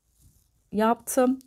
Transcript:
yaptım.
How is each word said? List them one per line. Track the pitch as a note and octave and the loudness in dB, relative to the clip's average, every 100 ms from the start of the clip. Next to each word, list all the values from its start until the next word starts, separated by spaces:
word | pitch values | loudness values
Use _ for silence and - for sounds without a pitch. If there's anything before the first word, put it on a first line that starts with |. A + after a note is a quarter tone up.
| _ _ _ _ _ _ _ | _ _ _ _ _ _ _
yaptım. | G3+ A3 A#3 - - B3+ C4 | -2 0 -2 -4 0 0 0